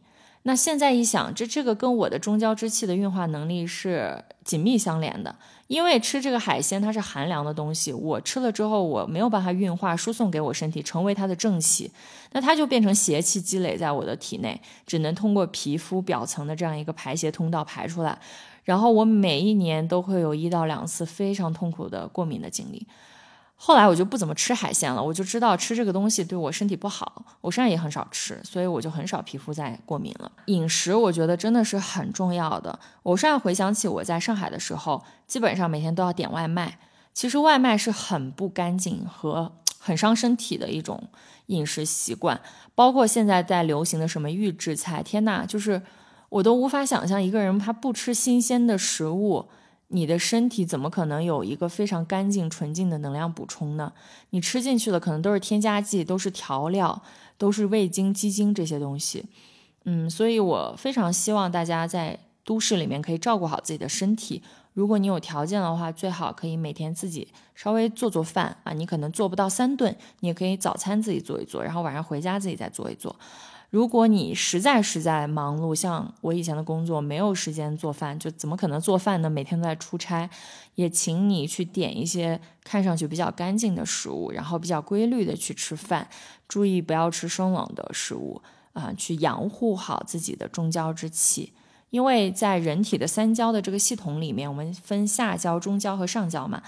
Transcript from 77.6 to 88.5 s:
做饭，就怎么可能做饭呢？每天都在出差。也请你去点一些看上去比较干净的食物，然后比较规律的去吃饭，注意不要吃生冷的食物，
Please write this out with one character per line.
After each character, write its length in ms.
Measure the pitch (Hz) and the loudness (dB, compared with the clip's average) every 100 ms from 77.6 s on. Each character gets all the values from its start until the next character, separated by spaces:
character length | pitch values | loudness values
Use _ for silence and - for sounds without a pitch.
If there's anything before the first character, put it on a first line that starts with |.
| 151 | -4
做 160 | 151 160 | -4 -4
饭， 280 | 147 147 156 | -4 -6 -6
就 120 | - | -8
怎 140 | 156 151 | -8 -6
么 80 | |
可 140 | 180 170 | -4 -2
能 100 | 147 | 0
做 200 | 165 190 | 2 2
饭 240 | 208 185 | 2 0
呢？ 80 | 160 | 0
每 120 | 151 | -2
天 160 | 139 170 | -2 -2
都 60 | |
在 100 | 170 156 | -2 -4
出 200 | - 175 | -6 -8
差。 320 | - 170 170 - - - - | -4 -4 -4 -10 -20 -20 -10
也 160 | - 175 | -2 0
请 360 | 175 - 165 202 | 0 0 2 2
你 200 | 185 147 | 2 0
去 180 | - | -4
点 320 | 175 196 156 - | -4 -2 -4 -2
一 80 | |
些 340 | 165 175 165 165 - _ | -4 -2 -2 -4 -8 _
看 220 | - 208 | -4 0
上 100 | 190 | 2
去 140 | 165 151 | 0 -2
比 80 | 160 | -2
较 140 | 175 | -2
干 260 | 175 175 208 | -2 -2 0
净 180 | 226 | 0
的 120 | 170 - | 0 -2
食 240 | - - | -6 -6
物， 200 | 69 82 | -6 -6
然 140 | - | -6
后 140 | 143 170 | -4 -4
比 100 | 170 | -2
较 140 | 160 | -2
规 240 | 151 202 233 | 0 0 2
律 180 | 247 | 2
的 100 | 170 | 0
去 200 | 151 - | -2 -6
吃 200 | 156 - | -6 -8
饭， 320 | 156 - 165 - - - - - | -8 -4 -4 -4 -14 -20 -20 -8
注 200 | 202 202 | 0 2
意 160 | 185 | 2
不 100 | 160 | 0
要 180 | 160 170 | 0 0
吃 160 | 165 170 | -2 -4
生 280 | - 185 | -2 0
冷 120 | 180 - | 0 -2
的 140 | - - | -8 -10
食 200 | - - | -8 -6
物， 280 | 60 69 - - | -6 -8 -12 -16